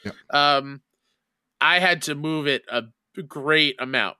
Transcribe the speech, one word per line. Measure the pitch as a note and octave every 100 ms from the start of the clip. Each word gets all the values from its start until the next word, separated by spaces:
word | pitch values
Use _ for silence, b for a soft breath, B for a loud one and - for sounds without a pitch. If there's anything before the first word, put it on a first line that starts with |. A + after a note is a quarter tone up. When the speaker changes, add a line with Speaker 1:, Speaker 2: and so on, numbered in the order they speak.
Speaker 1:
Yep. | G3+ B B
Speaker 2:
Um, | C#3+ D3 C#3 C#3 C#3 _ _ _ _ _ _ _ -
I | D3+ F3
had | F3+ E3+
to | D#3
move | C#3+ D#3 D#3 C#3+
it | C3 -
a | A#2+ A#2 _ _ -
great | D3 D3 C#3 D#3 D3 -
amount | B2+ C3 G2+